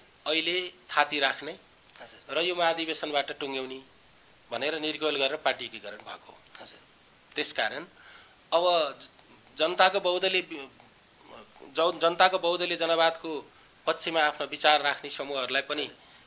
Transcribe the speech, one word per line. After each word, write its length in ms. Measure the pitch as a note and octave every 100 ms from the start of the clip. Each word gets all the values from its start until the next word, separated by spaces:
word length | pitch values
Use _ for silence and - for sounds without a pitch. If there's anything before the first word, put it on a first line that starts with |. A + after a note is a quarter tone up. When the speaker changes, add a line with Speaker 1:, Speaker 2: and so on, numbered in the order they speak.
| - - D3
Speaker 1:
अहिले 460 | D#3+ D#3+ F3+ F3+ - - -
थाती 240 | D3 D3+
राख्ने 380 | C3+ B2 C#3+ F#3+ - - - -
Speaker 2:
हजुर। 320 | - - -
Speaker 1:
र 80 | C#3
यो 120 | F3
महाधिवेशनबाट 840 | F3 E3+ E3 D#3+ D#3+ D#3 C#3+ C#3 C#3+
टुङ्ग्याउने 440 | C#3+ C3+ C3 C3 - - - - - - -
भनेर 300 | A#2 C#3 D#3
निर्गोल 360 | D#3 D3 D#3 C#3+
गरेर 200 | C3+ D3+
पार्टी 280 | C3+ B2+
एकीकरण 320 | A#2+ A2 G2+ G#2
भएको 360 | G#2+ G2+ -
हो। 60 | - - -
Speaker 2:
हजुर। 160 | - - - - - - -
Speaker 1:
त्यसकारण 500 | - D3 - A2 B2+ F3+ - - - - - -
अब 460 | E3 F3+ E3+ D3 B2+ - - - - - -
जनताको 420 | D#3+ F#3 F#3+ F#3+
बहुदलीय 400 | F3+ F3+ F#3 F#3
वि-, 1300 | E3 D#3 C3+ - - - - - - A#2 - - C#3
जौ-, 260 | C3+ E3+ E3
जनताको 380 | E3 F3 F#3 F#3
बहुदलीय 380 | E3+ F3 F3 E3+
जनवादको 760 | E3 E3 E3 E3 E3 D3 A#2+ - - - -
पक्षमा 360 | D#3+ E3+ E3
आफ्नो 240 | D3+ C#3+ C#3
विचार 340 | D3 D#3 D3+
राख्ने 300 | C#3+ C#3 C#3+
समूहहरूलाई 520 | - C#3 C#3 B2 C3
पनि 280 | C#3 D3 C3 - - -